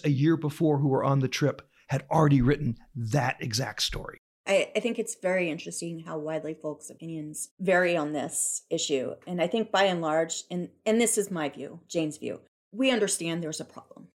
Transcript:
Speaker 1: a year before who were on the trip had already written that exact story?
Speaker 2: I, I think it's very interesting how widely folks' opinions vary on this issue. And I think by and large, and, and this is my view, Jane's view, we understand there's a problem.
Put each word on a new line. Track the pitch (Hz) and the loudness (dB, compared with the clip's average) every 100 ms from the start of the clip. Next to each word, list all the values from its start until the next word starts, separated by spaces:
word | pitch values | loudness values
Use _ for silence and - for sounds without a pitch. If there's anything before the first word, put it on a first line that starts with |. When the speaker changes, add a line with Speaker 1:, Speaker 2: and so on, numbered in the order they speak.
Speaker 1:
a | 151 | 2
year | 135 151 160 | 4 4 4
before | 151 - 165 143 | 0 0 2 4
who | 143 | 4
were | 131 | 2
on | 131 139 | 4 2
the | 131 | 2
trip | - 147 - - _ - | 2 0 0 -12 _ -4
had | 135 - | -4 0
already | 160 151 139 | 4 6 6
written | 123 147 135 110 - | 6 4 0 -4 -8
that | 127 113 143 123 - | -6 -2 0 0 -2
exact | 127 107 113 107 | -4 -4 -4 -4
story? | - - - - _ _ - | -4 -4 -10 -16 _ _ 0
Speaker 2:
I, | 196 - 214 | 2 2 -2
I | |
think | 226 233 | -2 -4
it's | 220 - | -6 -4
very | 185 185 170 | 0 0 0
interesting | 147 170 170 170 165 | -4 -8 -10 -8 -10
how | 165 160 | -8 -8
widely | 151 156 156 | -4 -4 -6
folks' | 160 151 151 - | -8 -8 -10 -14
opinions | - 165 160 151 156 - - | -16 -10 -10 -10 -10 -12 -4
vary | 190 180 180 170 | 2 4 4 2
on | 147 | 0
this | 147 143 - - - - | -4 -4 -2 -4 -4 -4
issue. | 160 - 139 120 - - | -4 0 -2 -2 -8 -8
And | 180 | -2
I | 175 | 0
think | 233 214 | 0 0
by | 190 | 2
and | 196 175 | 4 2
large, | 160 156 165 - - | 0 0 0 -4 -8
and, | 180 175 _ 220 | -8 -8 _ 0
and | 220 | 2
this | 226 214 | 2 2
is | 202 | -2
my | 175 143 | -2 -4
view, | - 139 170 - | -6 -14 -14 -8
Jane's | 170 156 147 | -4 -4 -4
view, | 120 87 _ _ _ | -10 -10 _ _ _
we | 202 262 | -2 0
understand | 240 196 - 165 165 | 2 0 0 -2 -4
there's | 160 156 | -6 -8
a | |
problem. | - - - - - | -12 -16 -20 -20 -20